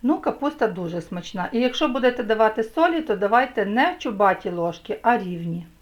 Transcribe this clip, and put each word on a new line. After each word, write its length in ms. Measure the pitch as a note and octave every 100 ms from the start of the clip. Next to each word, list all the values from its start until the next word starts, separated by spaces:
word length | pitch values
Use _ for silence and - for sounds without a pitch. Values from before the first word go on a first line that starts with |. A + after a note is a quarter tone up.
Ну, 180 | A#3+ D#4
капуста 480 | - - C#4+ D4+ A3+
дуже 340 | F3+ F3 E3+
смачна. 480 | E3 F3+ F3+ G3 -
І 80 | A3+
якщо 280 | B3 B3+ D4+
будете 360 | B3+ B3 A#3+
давати 400 | G#3+ A3 A3 A3
солі, 380 | A3 - E4+ E4
то 140 | D#4 G3+
давайте 500 | G3+ A#3 C4 C4+ G3
не 260 | A3 D#4
в 60 | F4
чубаті 520 | C#4 G3 G3+ F#3 G3+
ложки, 500 | F3 E3+ E3 - G#3
а 160 | - A#3+
рівні. 500 | F#3+ F3 E3+ E3+ E3+ _